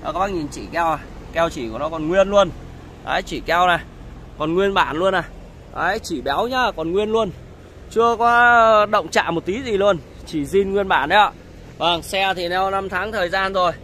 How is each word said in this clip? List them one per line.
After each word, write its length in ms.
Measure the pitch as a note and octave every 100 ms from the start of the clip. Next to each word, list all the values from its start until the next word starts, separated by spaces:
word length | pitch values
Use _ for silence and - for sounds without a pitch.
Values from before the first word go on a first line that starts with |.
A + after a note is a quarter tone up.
Đó, 80 | -
các 60 | D#3
bác 120 | G3
nhìn 160 | F3+ D3
chỉ 120 | - G2+
keo 180 | D#3+ E3
này, 80 | D3+ - - -
keo 180 | D#3+ E3
chỉ 180 | E3 A#2
của 100 | A2
nó 100 | D3+
còn 200 | E3 D#3
nguyên 220 | F#3+ G3
luôn. 200 | G3+ F#3 - - - - -
Đấy, 180 | - D#3
chỉ 180 | F#3+ D3+
keo 260 | - E3+ F3+
này, 120 | E3 - - - - - -
còn 160 | D3+
nguyên 200 | F3 G3
bản 220 | F#3+ C3+ D3
luôn 160 | F#3+
này. 100 | F#3 D#3 - - - -
Đấy, 240 | - E3 G#3+
chỉ 220 | - D3+
béo 280 | C3 C#3+ A3+
nhá, 220 | B3+ A#3 E3+
còn 160 | D#3+
nguyên 200 | F#3 G#3+
luôn. 180 | A3 G#3 - - - - - -
Chưa 260 | G#3+ A#3 A3+
có 680 | A#3 A#3+ A#3+ A#3+ A3+ G#3+ G#3
động 180 | G#3 D#3+
chạm 260 | A3 C#3
một 120 | E3+ D#3+
tí 160 | G#3+
gì 100 | C4
luôn, 260 | G3+ G3+ F3 - - -
chỉ 180 | D#3+
zin 280 | C#3 F#3 G3
nguyên 160 | G3 F#3+
bản 200 | E3 C#3
đấy 100 | G3
ạ. 120 | G3 - - - - -
Vâng, 240 | D#3+ F3
xe 320 | - F#3+ F#3+ F#3
thì 120 | F3
neo 220 | F3+ F#3+
năm 180 | G3 F#3+
tháng 240 | F#3 G3+
thời 160 | G#3+ F3
gian 240 | F#3+ F#3+
rồi. 200 | F#3+ F3+ D#3+